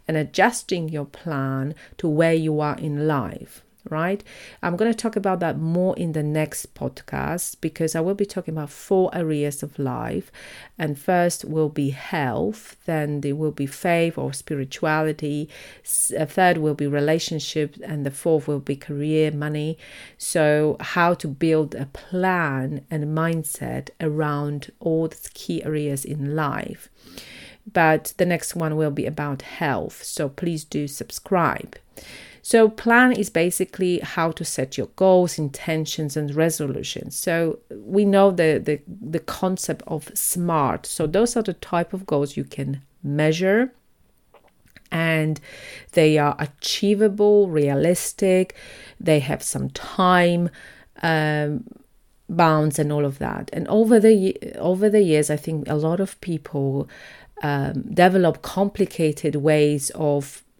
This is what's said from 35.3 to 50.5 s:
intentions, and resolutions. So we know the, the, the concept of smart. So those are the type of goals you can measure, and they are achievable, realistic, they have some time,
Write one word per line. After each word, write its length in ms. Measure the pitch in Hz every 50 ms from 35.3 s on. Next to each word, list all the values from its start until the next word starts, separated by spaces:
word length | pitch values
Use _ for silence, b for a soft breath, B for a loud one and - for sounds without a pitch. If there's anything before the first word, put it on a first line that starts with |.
| - -
intentions, 800 | 151 139 139 - - - 160 160 156 - - - 156 143 139
and 180 | 151 151 143 143
resolutions. 840 | 156 160 165 156 - 151 135 135 - - - - - - 131 -
So 440 | - - 185 165 165 170 160 - - _ _
we 360 | - 104 104 110 190 202 208
know 260 | 202 196 196 196 202
the, 280 | 185 170 165 160 151 110 -
the, 160 | 156 147 139 _ -
the 320 | - - - - 160 160
concept 640 | - - - - 185 185 190 180 - - 147 - -
of 240 | - 160 156 - - - -
smart. 680 | - - - 175 175 170 165 151 139 120 82 - - -
So 180 | - - 165
those 300 | 156 165 196 233 240 -
are 80 | 240 -
the 100 | 202 180
type 400 | - - - - 170 175 - -
of 140 | 185 190 -
goals 300 | 156 143 143 143 - 147
you 80 | 139
can 360 | 139 - - 143 139 139 135 - _ _ _ -
measure, 720 | 139 143 151 151 156 160 170 185 190 202 226 254 254 _ _ _ _ _ _ _ _ _ _ _ _ _ - _ _ _ _ _ _ _ - _ -
and 500 | - 165 165 165 160 160 156 156 156 - B B B B B B B B B B
they 260 | - 175 156 156 151 151
are 180 | 147 147 - -
achievable, 1080 | 151 143 - _ - - - - 208 196 208 202 220 208 196 208 208 208 208 208 202 185
realistic, 1080 | 160 151 143 143 139 139 147 170 180 - - - - - 202 190 185 185 185 - - B B B B B B B B B
they 200 | - 165 156 147
have 240 | 131 139 143 139 -
some 260 | - - 135 135 135
time, 760 | - - - - - - 185 180 185 180 175 175 175 170 175 170